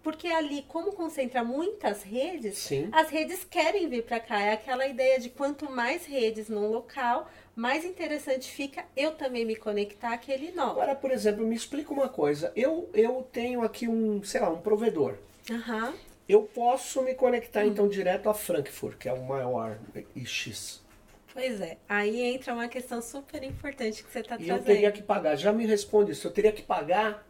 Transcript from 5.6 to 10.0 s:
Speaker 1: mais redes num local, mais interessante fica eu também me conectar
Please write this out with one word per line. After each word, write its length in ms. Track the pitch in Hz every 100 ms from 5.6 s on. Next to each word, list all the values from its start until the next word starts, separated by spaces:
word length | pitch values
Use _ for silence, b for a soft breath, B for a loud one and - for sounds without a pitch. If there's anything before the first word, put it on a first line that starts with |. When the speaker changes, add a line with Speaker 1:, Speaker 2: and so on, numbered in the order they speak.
| 294
Speaker 1:
mais 380 | 262 240 330 -
redes 420 | 277 220 214 214
num 200 | 214 208
local, 580 | 220 - - 240 247 311 B B -
mais 280 | 233 294
interessante 640 | 359 370 311 294 294 262 254
fica 360 | - 277 - - -
eu 140 | 294
também 340 | 311 269 247
me 120 | 226 220
conectar 560 | 214 208 202 -